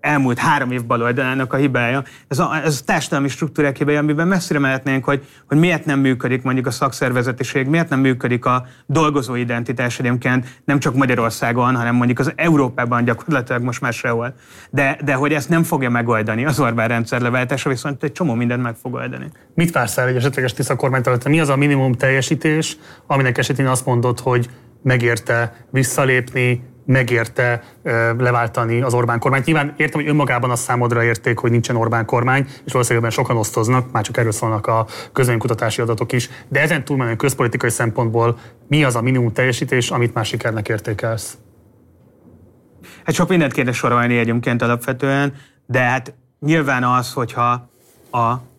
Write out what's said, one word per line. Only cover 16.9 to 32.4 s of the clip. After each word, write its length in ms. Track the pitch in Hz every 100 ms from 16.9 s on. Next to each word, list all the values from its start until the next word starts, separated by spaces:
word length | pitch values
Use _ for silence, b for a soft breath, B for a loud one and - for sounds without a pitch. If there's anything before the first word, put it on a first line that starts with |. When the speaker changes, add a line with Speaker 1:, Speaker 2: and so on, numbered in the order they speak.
| 120 117 131
Speaker 1:
leváltása, 480 | 120 127 127 135 147
viszont 340 | 131 151 135
egy 80 | 151
csomó 220 | - 175
mindent 300 | 117 120 123
meg 120 | 123 113
fog 180 | 131
oldani. 320 | 123 123 127 139 B B -
Speaker 2:
Mit 160 | 170
vársz 260 | 160 117 -
el 100 | 127
egy 80 | 127
esetleges 380 | 131 139 127
Tisza 220 | - 135 135
kormánytól? 420 | 139 131 123 123 131
Mi 140 | 156
az 100 | 151
a 60 | 135
minimum 380 | 147 143 131
teljesítés, 840 | 120 135 135 131 151 160 156 156 - B B B
aminek 300 | 139 131 123
esetén 300 | 127 127 135
azt 180 | 127 -
mondod, 340 | 120 123 120
hogy 300 | - 123 120 B B -
megérte 840 | 131 127 120 117 - 117 117 - -
visszalépni, 1000 | 135 131 - 135 127 123 131 123 123 - - -
megérte, 760 | 131 120 120 117 - 123 120 B B
ö, 320 | - 117 113 117
leváltani 640 | 123 120 117 - 117 117
az 120 | 131
Orbán 260 | 123 120 117
kormányt? 260 | 135 135 131
Nyilván 280 | 156 143 143
értem, 240 | 151 151
hogy 80 | 147
önmagában 400 | 147 139 123 123
az 100 | 120
számodra 440 | - 123 120 117
érték, 340 | 117 113 - 117
hogy 140 | 123
nincsen 240 | 117 117 117
Orbán 300 | 113 113 113
kormány, 420 | 127 120 135